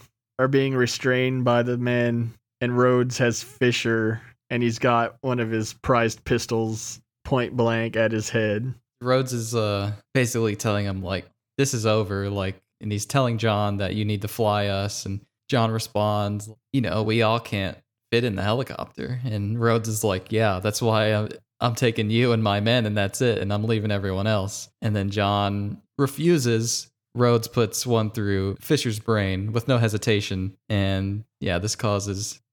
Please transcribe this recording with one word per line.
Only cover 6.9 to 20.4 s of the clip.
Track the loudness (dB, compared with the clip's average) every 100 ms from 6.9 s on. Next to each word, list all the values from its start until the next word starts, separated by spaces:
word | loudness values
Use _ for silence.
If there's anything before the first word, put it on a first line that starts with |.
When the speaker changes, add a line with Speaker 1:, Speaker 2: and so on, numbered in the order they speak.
| -16 _ _
Speaker 1:
point | -2 -2 0 0
blank | 2 2 0 0
at | 0
his | 0 -2
head. | 0 0 0 -4 -8 _ -8
Speaker 2:
Rhodes | 0 0 0
is, | -4 -2
uh, | 0 0 0 -2 -6 _
basically | 0 0 2 0
telling | 0 0 0 -2
him, | -4
like, | -4 -6 -6 _ _ -2
"This | 0
is | 0 2
over," | 2 2 -2 -2
like, | -2 -2 -6 _ _
and | -6
he's | -4 -2
telling | 0 2 2
John | 2 2 0 0
that, | -2 -2
"You |
need | -2 -2
to | -4
fly | 0 2 2 0
us," | -2 -4 -6
and | -8 -8 -10 _ -2
John | 0 2
responds, | 0 -2 0 2 2 0 -4 -8 -18 _
"You | -2
know, | 0 0
we | 2 2
all | 4 2
can't | 0 -2 -2 -6 _ _ _
fit | 0
in | 0 0
the |
helicopter." | 0 0 -2 -8 -10 -8 -8 -6
And | -4 -4 -2 0
Rhodes | 2 2 0
is | -2
like, | 0 0 0
"Yeah, | 2